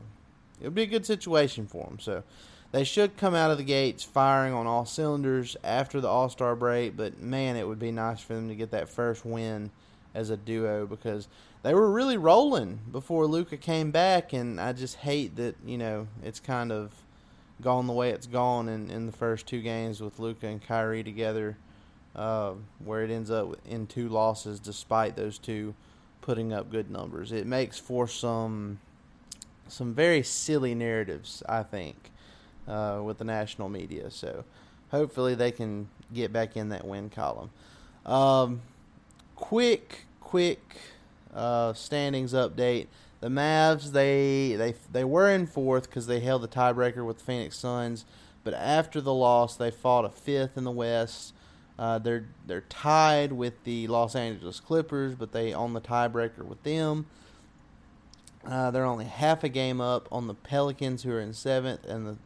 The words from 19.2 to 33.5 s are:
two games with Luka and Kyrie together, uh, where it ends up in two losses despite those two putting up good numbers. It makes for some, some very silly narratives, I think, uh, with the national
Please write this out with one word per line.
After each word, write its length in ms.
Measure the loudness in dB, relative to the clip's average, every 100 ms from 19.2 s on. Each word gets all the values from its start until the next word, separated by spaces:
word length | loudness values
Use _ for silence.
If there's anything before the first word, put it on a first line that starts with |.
| -2 -2 -6
two 140 | -8
games 400 | -6 -4 -6 -6
with 180 | -10 -8
Luka 280 | -8 -6 -8
and 160 | -8
Kyrie 420 | -4 -2 0 -2
together, 540 | -6 -4 -2 -2 -4 -8 -16 -20 -20 -20 -16 -6
uh, 380 | -2 -2 -2 -6 -14 -14
where 200 | -6 -4
it 80 | -2
ends 200 | -4 -2
up 240 | -2 -2 -6 -10
in 200 | -8 -8
two 220 | -6 -2
losses 500 | 2 2 0 -6 -10
despite 580 | -12 -12 0 2 2 -2
those 220 | -6 -8
two 360 | -8 -6 -6 -10 -20 -20 -20 _
putting 300 | -4 -2 -2
up 180 | -4 -4
good 200 | -4 -4
numbers. 420 | -6 -8 -10 -6
It 140 | -6 -2
makes 320 | 0 -2 -6
for 300 | -4 -2 -2
some, 680 | -2 -2 -2 -2 -4 -6 -10 -14 -20 -20 -20 -20 -20 -20 -20 -16
some 240 | -8 -4
very 300 | 2 4 4
silly 520 | 2 -4 0 2 2
narratives, 680 | 0 0 0 -2 -6 -10 -12 -4
I 160 | -4
think, 480 | -2 -8 -8 -12 -20 -20 -20 -20 -20 -16 -8
uh, 360 | -4 -2 -4
with 140 | -6 -6
the 60 |
national 440 | -4 -4 -4